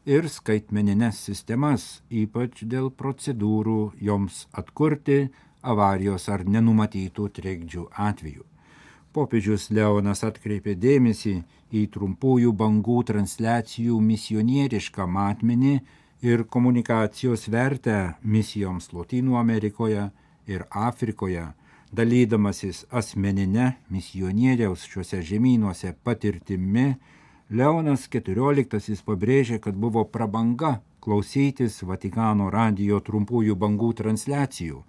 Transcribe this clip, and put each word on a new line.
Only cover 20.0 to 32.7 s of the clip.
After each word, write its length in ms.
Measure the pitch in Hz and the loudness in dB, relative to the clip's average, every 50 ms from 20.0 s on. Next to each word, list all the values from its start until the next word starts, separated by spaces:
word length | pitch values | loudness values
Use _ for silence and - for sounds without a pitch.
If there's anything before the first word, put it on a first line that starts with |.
| 104 101 - _ _ _ _ _ _ - | -2 -6 -8 _ _ _ _ _ _ -8
ir 160 | 98 90 87 - | -8 -8 -8 -6
Afrikoje, 800 | - 101 107 120 120 - - 110 104 - 104 95 92 85 82 80 73 _ _ _ - - _ - | -4 -2 -2 -2 -2 -2 -4 -6 -4 -4 -4 -4 -4 -4 -6 -10 -14 _ _ _ -20 -20 _ -10
dalydamasis 960 | - - 117 117 120 123 123 107 117 107 104 101 98 - - 98 87 - - - | -2 0 2 4 4 4 4 4 4 2 2 2 0 -4 -6 -8 -8 -10 -12 -8
asmenine 840 | - 123 104 - - 104 98 101 98 98 98 92 95 113 123 127 127 - _ | -6 -6 -6 -4 -4 -2 -2 0 0 0 0 0 2 2 2 0 0 -4 _
misionieriaus 1000 | - 95 95 87 - - 95 92 92 95 107 123 131 131 120 117 101 92 85 - - | -8 -8 -8 -8 -8 -8 -8 -6 -2 0 2 2 2 2 2 2 0 -2 -4 -8 -12
šiuose 320 | - 98 90 - - 95 | -10 -10 -10 -6 -6 -8
žemynuose 720 | 87 78 98 107 120 127 127 117 107 101 90 - - 92 85 | -6 -4 -2 0 4 4 4 4 2 0 -2 -4 -6 -8 -8
patirtimi. 1000 | - - 120 120 - - 104 98 87 - - 101 92 92 95 101 117 131 139 131 131 _ _ _ _ _ _ _ _ _ - | -6 -4 -4 -4 -2 0 -2 -2 -4 -6 -6 -4 -4 -2 0 2 2 2 2 0 -2 _ _ _ _ _ _ _ _ _ -6
Leonas 560 | 101 113 127 147 165 165 160 151 139 127 - - | -2 0 2 2 2 2 2 0 0 0 -2 -4
keturioliktasis 920 | - 123 - - 95 107 131 143 147 143 131 - - 104 - - 107 98 - | -6 -6 -4 -2 -2 0 2 2 2 2 0 0 -2 -6 -4 -4 -8 -6 -4
pabrėžė, 560 | - 107 90 98 104 131 139 135 113 117 107 | -4 -4 -2 0 2 4 4 4 2 -2 -6
kad 160 | - 110 98 | -4 -6 -4
buvo 300 | 98 107 117 107 117 107 - | -2 -2 0 2 2 0 0
prabanga 720 | - 113 117 107 101 113 113 117 120 120 165 160 131 101 - _ _ _ | -2 -4 -4 -2 -2 0 0 0 0 0 0 -2 -2 -2 -6 _ _ _
klausytis 840 | - - 104 104 98 - - 139 139 139 135 - 127 113 104 - - | -4 0 0 0 0 0 0 2 2 2 2 0 -2 -2 -2 -4 -8
Vatikano 640 | 92 90 90 - 98 92 110 113 110 107 104 101 95 | -6 -6 -6 -6 -6 -2 0 0 2 2 2 2 2
radijo 540 | 92 107 113 110 | 2 2 2 2